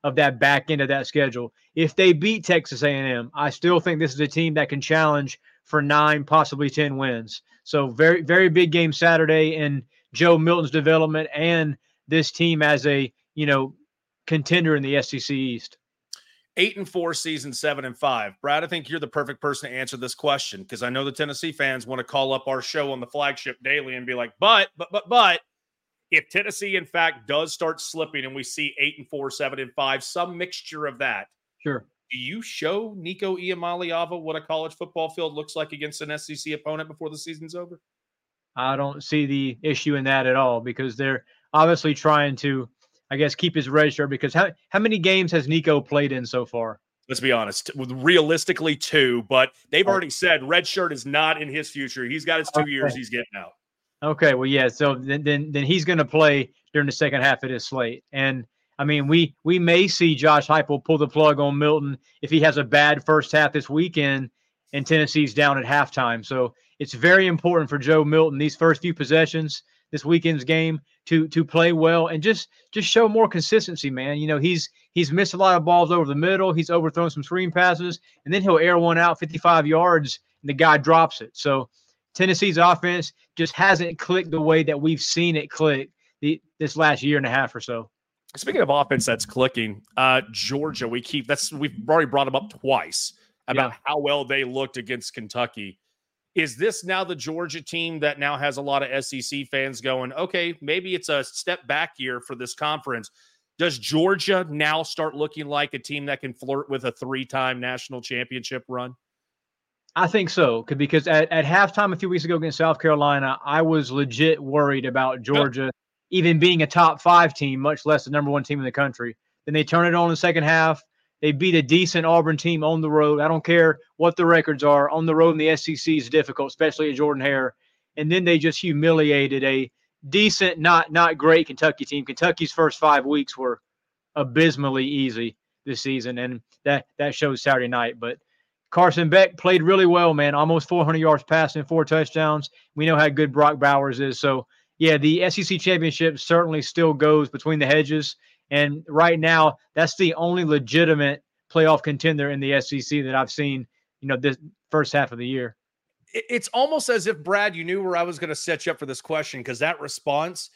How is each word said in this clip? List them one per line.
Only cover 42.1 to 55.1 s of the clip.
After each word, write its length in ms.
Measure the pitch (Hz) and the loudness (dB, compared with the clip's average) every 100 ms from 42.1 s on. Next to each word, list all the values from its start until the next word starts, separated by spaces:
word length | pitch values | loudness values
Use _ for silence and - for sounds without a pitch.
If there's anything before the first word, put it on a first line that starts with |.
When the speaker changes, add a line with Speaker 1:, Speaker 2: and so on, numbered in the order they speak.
| 151 143 131 | 2 2 -2
Speaker 1:
to, 300 | 143 135 120 _ _ _ - | -4 -4 -6 _ _ _ -10
I 60 | 139 | -2
guess, 180 | 151 - | -2 0
keep 200 | 180 165 | -4 -2
his 140 | 131 | 0
red 240 | 147 151 | 2 2
shirt 160 | - 143 | 0 -4
because 240 | 135 139 | -4 -2
how, 180 | 160 190 - _ | 0 0 -2 _
how 100 | 196 | -2
many 180 | 220 220 | 0 0
games 340 | 175 190 175 | 2 2 2
has 160 | 165 135 | -2 0
Nico 320 | 160 160 147 | 0 2 2
played 300 | 139 143 143 | 2 0 0
in 140 | 131 120 | -4 -6
so 200 | 127 120 | -6 -6
far? 340 | 117 113 104 _ _ - | -6 -6 -8 _ _ -12
Speaker 2:
Let's 120 | 127 | -4
be 120 | 131 | 0
honest, 400 | 120 104 95 - 139 | 0 0 -8 -10 -10
with 160 | 127 | -10
realistically 840 | 131 139 175 151 160 - 170 160 147 | -4 2 4 4 0 -2 -4 -2 -4
two, 480 | - 156 131 120 104 | -2 0 2 0 0
but 220 | 131 131 _ - | 2 2 _ -4
they've 140 | 156 190 | 0 2
Speaker 1:
Right. 60 | |
Speaker 2:
already 180 | 196 165 | 0 -2
said 380 | - 180 156 131 | -4 0 0 0
red 200 | 175 175 | -2 0
shirt 240 | 190 175 | -4 -4
is 140 | 139 127 | -6 -4
not 360 | 147 156 156 | 0 0 -2
in 80 | 151 | -6
his 200 | 143 151 | -8 -10
future. 360 | 143 135 131 123 | -10 -12 -10 -8
He's 200 | 151 160 | -8 -4
got 140 | 160 | -4
his 100 | 151 | -2
two 120 | 151 | -4
Speaker 1:
Okay. 100 | 151 | -4
Speaker 2:
years. 240 | 139 143 123 | -4 -4 -6
He's 140 | 117 | -10
getting 260 | 120 117 101 | -10 -10 -14
out. 180 | 85 _ _ _ _ - | -18 _ _ _ _ -10
Speaker 1:
Okay, 320 | 151 151 156 | -6 2 2
well, 120 | 127 131 | 4 2
yeah, 220 | 139 127 | 2 0
so 280 | - 143 131 | 2 0 0
then, 280 | 131 | -4